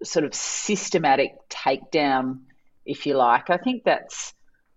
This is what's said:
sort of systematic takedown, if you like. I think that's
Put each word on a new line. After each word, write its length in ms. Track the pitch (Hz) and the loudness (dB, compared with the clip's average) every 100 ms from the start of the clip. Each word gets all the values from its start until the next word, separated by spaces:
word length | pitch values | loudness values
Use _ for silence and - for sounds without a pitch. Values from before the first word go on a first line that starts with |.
sort 220 | 208 170 143 | -4 -2 -2
of 100 | - | -4
systematic 960 | - - - 202 - 175 151 135 135 - - | -6 -6 -2 -4 -2 0 2 2 2 -4 -14
takedown, 920 | - - 135 - 160 143 131 131 131 - _ _ _ - | -4 -2 -2 -2 0 2 2 0 -6 -12 _ _ _ -10
if 200 | 139 147 | -6 -2
you 80 | 139 | 2
like. 340 | 120 120 - | 4 4 2
I 80 | 175 | -2
think 260 | 254 247 | 0 -2
that's 500 | - 151 - - - - _ _ _ | 0 0 -2 -12 -14 -16 _ _ _